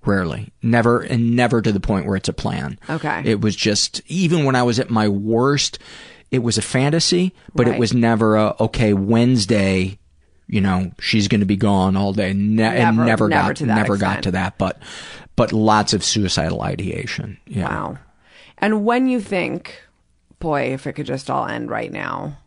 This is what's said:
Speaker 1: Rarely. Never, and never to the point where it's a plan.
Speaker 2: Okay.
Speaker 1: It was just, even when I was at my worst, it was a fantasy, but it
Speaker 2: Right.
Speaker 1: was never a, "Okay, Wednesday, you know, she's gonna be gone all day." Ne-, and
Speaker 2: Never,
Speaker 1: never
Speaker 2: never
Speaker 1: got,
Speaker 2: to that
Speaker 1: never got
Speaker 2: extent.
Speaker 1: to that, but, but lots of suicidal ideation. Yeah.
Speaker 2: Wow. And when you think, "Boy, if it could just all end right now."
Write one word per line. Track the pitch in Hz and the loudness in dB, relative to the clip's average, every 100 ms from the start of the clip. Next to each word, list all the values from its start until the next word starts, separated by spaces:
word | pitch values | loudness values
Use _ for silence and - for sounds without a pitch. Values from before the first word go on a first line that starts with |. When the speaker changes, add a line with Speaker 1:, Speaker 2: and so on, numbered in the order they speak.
Speaker 1:
Rarely. | - 101 87 60 107 _ | 0 0 0 -6 -10 _
Never, | 117 120 113 120 | 0 2 4 2
and | - 120 117 | 0 0 2
never | 120 120 117 | 2 2 2
to | 110 | 0
the | 98 | -2
point | - 98 92 | 0 -2 0
where | |
it's | 95 - | -2 -4
a | |
plan. | - - - - 104 - | -4 -4 -4 -6 -10 -8
Speaker 2:
Okay. | 156 151 85 | -6 -4 -2
Speaker 1:
It | 139 107 | 0 0
was | 110 92 | 0 0
just, | 110 104 - - - | -2 0 -2 -6 -8
even | 165 175 170 | -2 2 2
when | 139 | 2
I | 131 | 2
was | 123 113 | 2 0
at | 127 | 0
my | 113 104 | 0 0
worst, | 101 107 113 131 143 - - - - - - _ | 0 0 2 2 2 -2 -6 -20 -20 -20 -20 _
it | 127 | -2
was | 117 110 | 0 -2
a | |
fantasy, | - 131 139 160 - 180 185 - - | -2 0 2 2 2 2 0 -4 -10
but | - 120 | 0 2
it | |
Speaker 2:
Right. | 123 | 2
Speaker 1:
was | 113 | 0
never | 123 117 113 110 107 | 2 2 4 4 4
a, | 107 - | 2 2
"Okay, | 110 - 110 | -2 2 2
Wednesday, | 101 98 113 120 127 98 110 98 95 95 98 _ _ _ _ _ | 2 2 4 4 2 2 2 2 2 -2 -6 _ _ _ _ _
you | 107 | 0
know, | 98 92 92 - | 2 0 -2 -6
she's | - 110 101 | -2 0 2
gonna | 110 98 | 2 2
be | 98 | 2
gone | 107 98 95 95 | 2 2 2 2
all | 101 | 0
day." | 98 95 | -2 -2
Ne-, | 98 104 110 | 0 0 2
and | 110 117 117 113 | 2 2 2 2
Speaker 2:
Never, | 117 | 2
Speaker 1:
never | 110 107 | 2 2
Speaker 2:
never | 147 - | 2 0
Speaker 1:
got, | 104 | -2
Speaker 2:
to | 135 | 0
that | |
Speaker 1:
never | 107 107 101 | 0 2 0
got | 98 95 | 0 -2
Speaker 2:
extent. | |
Speaker 1:
to | 98 | -2
that, | 92 92 - | -2 -4 -2
but, | 92 - - - - - - - | -4 -4 -14 -18 -18 -18 -8 0
but | 113 | 0
lots | 110 107 107 104 | 2 4 4 4
of | 104 | 0
suicidal | - 110 95 - 80 87 | 0 -2 0 0 -2 -2
ideation. | - - 92 - - - 104 98 - | -4 -4 -6 -6 -8 -8 -10 -14 -10
Yeah. | 139 90 | -6 -4
Speaker 2:
Wow. | 53 - 135 - _ _ - - - | -4 -8 -10 -18 _ _ -20 -20 -4
And | 202 214 | -2 0
when | 208 240 262 | 0 0 2
you | 247 | -2
think, | 196 196 - 175 - - - _ _ _ _ _ | -2 -4 -4 -6 -12 -20 -20 _ _ _ _ _
"Boy, | 165 143 127 | -4 -2 -2
if | 131 147 | -4 -8
it | |
could | - 147 | -8 -8
just | 135 - | -8 -4
all | 131 120 | -4 -4
end | 120 117 | -6 -6
right | 113 113 | -6 -6
now." | - 90 87 - 143 | -8 -8 -8 -8 -12